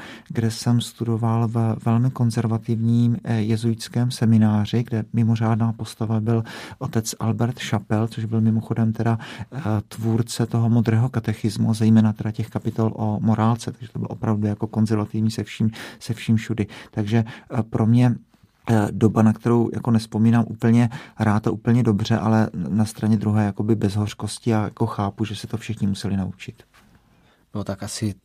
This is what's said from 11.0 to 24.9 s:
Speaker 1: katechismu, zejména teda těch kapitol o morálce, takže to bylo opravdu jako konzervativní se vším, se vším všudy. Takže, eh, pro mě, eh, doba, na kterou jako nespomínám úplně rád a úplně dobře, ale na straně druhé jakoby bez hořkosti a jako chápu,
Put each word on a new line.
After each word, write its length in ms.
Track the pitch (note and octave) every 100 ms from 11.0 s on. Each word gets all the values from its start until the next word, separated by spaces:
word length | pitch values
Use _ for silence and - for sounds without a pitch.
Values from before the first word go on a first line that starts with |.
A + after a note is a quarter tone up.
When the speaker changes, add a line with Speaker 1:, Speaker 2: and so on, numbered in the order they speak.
| B2+
Speaker 1:
katechismu, 640 | A#2 A2+ G#2+ A2+ A2 A2+
zejména 380 | A2 A2 A2 A2
teda 180 | G#2+ A2
těch 180 | G#2+ A2
kapitol 420 | - A#2 A2+ A2 -
o 220 | G#2+ G#2
morálce, 500 | A2 A2 A2 A#2 -
takže 200 | - A2+
to 60 | -
bylo 100 | A2
opravdu 380 | A2+ A2 G#2+ G#2
jako 200 | G#2 G#2+
konzervativní 640 | G#2+ A2 G#2+ G#2+ A2 A2
se 140 | A2
vším, 260 | G#2 - A2 A2 - -
se 140 | -
vším 220 | A2+ - A2
všudy. 300 | - A2 G2+ - -
Takže, 340 | - G#2 A#2 A2+ - - B2
eh, 40 |
pro 240 | A2+ A#2 A2
mě, 280 | A#2+ B2 - - _ _ _ -
eh, 180 | A2+ G2+
doba, 320 | G2 A2 A2+
na 100 | A2
kterou 380 | G#2+ A#2 A#2+ A2
jako 180 | - -
nespomínám 540 | A2+ - G#2+ A2+ A#2 A2
úplně 420 | A2 A#2 A#2 A#2+ - - -
rád 280 | G#2+ G#2 A2
a 40 |
úplně 320 | G2+ A#2 A#2+
dobře, 340 | A#2+ G2+ A2 A2+
ale 320 | A2 A2 G#2+ - D2
na 160 | G2+
straně 320 | G#2+ - A2 A2
druhé 280 | G#2 G#2+
jakoby 300 | G2+ G2 G#2+ G#2+
bez 200 | G2+ G2+
hořkosti 580 | G#2 - G#2+ - A#2+
a 100 | A2
jako 220 | G2+ -
chápu, 380 | A2+